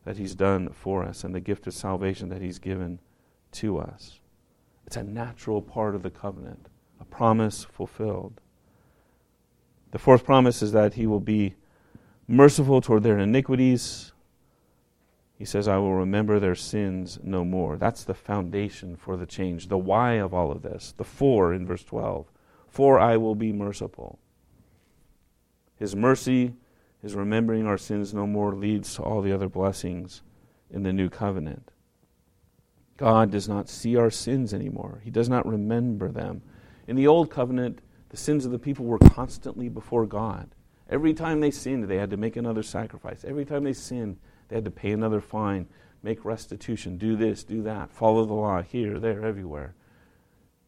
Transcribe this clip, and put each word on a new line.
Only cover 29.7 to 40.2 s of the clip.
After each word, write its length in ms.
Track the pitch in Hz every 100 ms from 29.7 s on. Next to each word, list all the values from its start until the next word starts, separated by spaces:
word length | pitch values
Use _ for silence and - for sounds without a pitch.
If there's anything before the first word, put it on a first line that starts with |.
| 98 90 90 92 - - _ _ _ _
in 100 | -
the 100 | 95
new 160 | 95 90
covenant. 640 | - 101 95 78 - - _ _ _ _ _ _ _ _ _ _ _ _ -
God 320 | 127 110 110
does 180 | 101 98
not 220 | 101 98
see 260 | - 113 120
our 140 | 117
sins 460 | - - 135 117 101
anymore. 460 | 101 - 98 -
He 80 | 113
does 180 | 117 117
not 160 | 123 -
remember 640 | 110 104 117 123 107 92
them. 320 | - - - - - - - -
In 80 | 127
the 100 | 143
old 240 | 165 156
covenant, 520 | - 127 127 123 - - _ -
the 80 | -
sins 260 | - 151
of 80 | 127
the 60 | 120
people 280 | 143 139 120
were 120 | 113
constantly 720 | - - 127 - - 110 120
before 380 | 113 - 120 107
God. 420 | 104